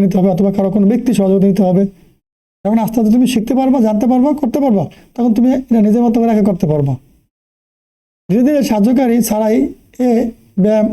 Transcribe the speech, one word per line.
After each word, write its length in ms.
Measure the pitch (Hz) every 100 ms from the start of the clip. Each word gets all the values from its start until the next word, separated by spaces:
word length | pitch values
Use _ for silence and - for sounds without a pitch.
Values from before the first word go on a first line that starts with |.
| 196
নিতে 100 | 196
হবে 100 | 190 175
অথবা 140 | 196 196
কারো 120 | 196 208
কোনো 100 | 196
ব্যক্তি 200 | 247 247 202
সহযোগিতা 280 | 190 196 196
নিতে 120 | 190 185
হবে। 140 | 180 196 - _ _ _ _ _ _
যখন 140 | 196 226
আস্তে 140 | 220 240
আস্তে 120 | 214 247
তুমি 120 | 254
শিখতে 200 | 240 214 262
পারবা, 180 | 262 269 220
জানতে 180 | 214 233
পারবা, 180 | 254 277 302
করতে 180 | 240 294
পারবা, 200 | 269 196 143 - _ -
তখন 160 | 240 214
তুমি 120 | 247 262 262
এটা 120 | 233 208
নিজের 140 | 226 240
মতো 120 | 233
করে 100 | 233
একা 120 | 214 202
করতে 160 | 180 156
পারবা। 220 | 151 143 127 - _ _ _ _ _ _ _ _ _ _ _ -
ধীরে 140 | 208 254
ধীরে 140 | 294 233
সাহায্যকারী 480 | 214 208 254 254 233 220
ছাড়াই 280 | 214 220 240 285 - _ - 247
এ 20 | 226 240 - _ -
ব্যায়াম 220 | 208 214 220